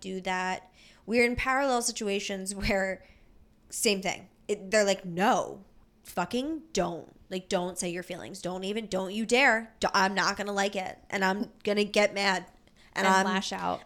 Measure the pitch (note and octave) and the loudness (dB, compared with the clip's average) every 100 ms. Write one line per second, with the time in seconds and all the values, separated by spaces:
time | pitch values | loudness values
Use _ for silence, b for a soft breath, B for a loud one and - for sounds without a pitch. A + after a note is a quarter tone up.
0 | F#3+ F#3 F#3 F#3 F#3 F#3 - b b b | -8 -6 -4 -2 -2 -4 -8 b b b
1 | - A#3+ A#3+ B3 C4 C4 C#4 A#3+ A#3 A3 | 0 2 2 2 0 2 2 2 0 -2
2 | G#3 G3+ G3+ G3 F#3+ G3 G#3 G3 F#3+ F#3+ | -2 -2 -4 -6 -8 -4 0 2 0 -4
3 | b b b b _ _ _ - A3 G3 | b b b b _ _ _ 0 2 2
4 | F#3 - - _ - G3+ F#3+ G#3+ G3 F#3+ | -2 -6 -12 _ -6 -6 2 4 4 2
5 | F#3 E3+ G#3+ F#3+ - G3 - - _ _ | -2 0 2 2 0 -10 -18 -20 _ _
6 | - - F3 A#3+ C#4+ D#4+ - - F3 D#3+ | -8 -4 -2 -2 -2 -6 -6 -4 -2 -4
7 | - - - F#3+ F#3 F#3 F3+ F3 F3+ F3 | -12 -20 -10 -10 -2 -2 -2 -4 -6 -6
8 | F3 F3+ A2 F#3+ F3+ F#3 F#3+ G#3+ G#3 F#3 | -8 -12 -12 -8 -6 -4 -4 -4 -4 -4
9 | F#3+ G#3 A3 A#3+ C4+ A3 A3+ - - G3 | -2 -4 2 4 4 4 -2 -4 0 2
10 | F#3+ F#3+ E3+ G3+ G3+ G3+ G3+ G3+ F#3 - | 2 2 0 0 -2 0 0 -2 -8 -12
11 | - G3+ F#3+ G3+ - - G#3 G3+ G#3 G#3 | -8 0 2 0 -4 -6 0 0 2 4
12 | G#3 G3 G3+ F#3 F3 - _ _ b - | 4 2 0 0 -4 -20 _ _ b 0
13 | F#3+ F#3+ F#3 F#3+ - F#3+ F3+ - | 4 6 4 0 -2 -4 -4 -4